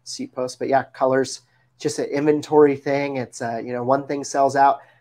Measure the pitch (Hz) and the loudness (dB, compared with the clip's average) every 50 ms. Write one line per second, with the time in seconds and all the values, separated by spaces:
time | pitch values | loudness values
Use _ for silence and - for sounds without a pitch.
0 | _ - - - 127 - _ 131 127 123 - - 127 120 135 131 123 - - - | _ -16 -12 -12 -12 -10 _ -8 -8 -8 -6 -6 -2 0 0 0 -2 -4 -4 -2
1 | 135 131 131 135 131 131 - - _ _ _ _ _ _ _ _ - 147 147 - | 0 2 2 2 0 -2 -6 -12 _ _ _ _ _ _ _ _ -6 -6 -4 -4
2 | 131 - - 143 147 156 151 151 147 - 156 151 151 143 139 135 - 147 139 143 | -6 -4 -4 0 2 2 2 2 0 2 6 6 6 6 4 0 -2 -2 -2 -2
3 | 143 139 139 131 120 - - - 127 117 117 113 110 123 123 120 120 123 135 139 | -2 -4 -4 -6 -8 -8 -8 -8 -8 -6 -6 -6 -8 -8 -8 -4 0 0 0 0
4 | 139 139 147 143 135 - - 143 139 135 127 139 139 139 139 - - _ _ _ | 0 -4 -6 -6 -6 -4 0 2 2 2 4 4 4 4 4 0 -6 _ _ _